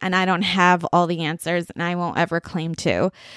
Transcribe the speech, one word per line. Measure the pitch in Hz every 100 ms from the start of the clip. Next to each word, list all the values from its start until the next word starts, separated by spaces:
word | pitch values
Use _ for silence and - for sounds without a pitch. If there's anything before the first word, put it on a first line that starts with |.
and | 190
I | 185 185
don't | 180
have | 190 190 180 180 170
all | 175 170
the | 170
answers, | 156 170 165 175 170
and | -
I | 170
won't | 175 175 -
ever | 170 170
claim | - 180 165 160
to. | - 87 180 - -